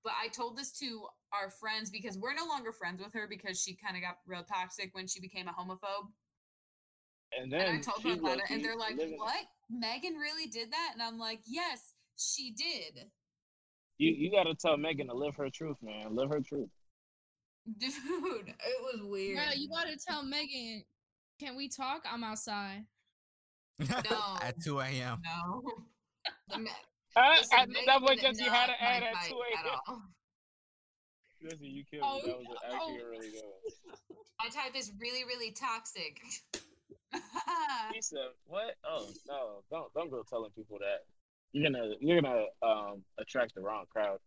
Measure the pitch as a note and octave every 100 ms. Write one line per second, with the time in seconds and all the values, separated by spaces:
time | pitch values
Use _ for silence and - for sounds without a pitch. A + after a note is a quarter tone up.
0 | A3 - A3+ A#3 A#3+ A#3 C#4 - C#4 A3+
1 | G#3 - _ G3+ G3 - A3 A3 G#3+ G#3
2 | A3 F#3+ A3+ D4 E4+ C#4+ A3+ A3+ F3+ F#3
3 | G3+ A3+ G#3 G3+ G3+ F#3 F#3+ F3+ G#3 F3+
4 | F3+ F3 - F3+ F3 G3 F#3 - F#3+ F#3+
5 | F#3 - F#3 F#3+ F3+ F3 F3+ F#3 G3+ G3+
6 | G3 - _ _ _ _ _ _ _ _
7 | _ _ _ B2 B2+ D3 F#3+ D#3+ F#3+ A3
8 | A3 F4 D#4+ - - - - A3+ A3 D3
9 | D#3+ G#3 G#3+ D#4+ - _ _ A#3+ A3+ B3+
10 | F4+ D#4+ D4 D4+ D#4 A3 A3+ D4+ E4+ A3
11 | A#3 A3+ A3+ A3+ A3 C#4 F4 B3+ - -
12 | _ - - - C4 G#3+ E4 C#4+ D#3+ C3+
13 | G#3 _ _ _ _ _ _ _ _ _
14 | D#3 D#3 D#3+ G3 E3 D#3 E3 D3 D#3 D3
15 | C3+ B2 D3 C#3 C#3 - D#3+ C#3+ A2 G#2+
16 | A2 A2+ C3+ D3+ C3 C#3+ A#2 _ _ _
17 | _ _ _ _ _ _ - G#3+ B3+ D4
18 | C#4 F4 F4 A#3+ F#3 - A3+ B3+ B3+ A#3
19 | G3+ G3+ G3 F#3+ D4+ C#4 D4 E4 E4 D#4
20 | - D4+ C#4 C#4+ D4 C4+ A#3 A3 - _
21 | _ _ _ _ C#4+ B3+ C#4 - C4 D#4
22 | C4 A#3 A3+ G#3+ - G#3 G3 G3 G#3+ _
23 | _ _ _ _ _ _ _ - C#3 B3
24 | A3+ A3+ G#3 F#3+ A#2+ C#3+ E3 C#3+ C3 C3+
25 | B2 A#2 E3 E3+ F3 G#3 B3+ A4+ - _
26 | _ _ - - - - A3 F#3 - _
27 | _ A3 B3+ D#4+ - B3 B3 B3 B3+ C4+
28 | C4 C4 C4+ A3 B3 A#3+ B3 B3 A#3+ B3
29 | A#3 F3+ F3 B3 A#3+ A3 D#3+ - - B3
30 | G3 - _ _ _ _ _ _ _ _
31 | _ _ _ - D#3+ D#3+ C#4+ C4+ C#3+ -
32 | C#4 C#4 - B3+ A#3+ A#3+ - B3+ D#4+ -
33 | A#2+ A2+ A2 G#2+ G2+ - A4 - F4 -
34 | _ - G#4+ _ A#3 C4+ C4 B3+ G#3+ G3+
35 | A#3 B3+ B3 A#3+ A#3 - B3+ A3+ - G3
36 | D#3+ D3 - - - - - - _ -
37 | _ - - - - E4+ D4+ B3+ A3 A3
38 | A3 D3 C3 B2 - F3+ A3+ - D3 D#3+
39 | - G2+ - C#3 A#2+ G2+ - D#3+ C#3 D3
40 | E3 C3 G#2+ A#2 G#2+ G#2 A2 G2+ G2+ G2+
41 | - _ _ _ _ C#3+ D3+ C3 A2+ G#2+
42 | C#3+ F3 C#3+ A#2+ G#2 - A#2 G#2+ G#2 G2+
43 | F#2+ - A2 C3 A#2 - F#2+ G#2+ F#2 A2
44 | G#2 G2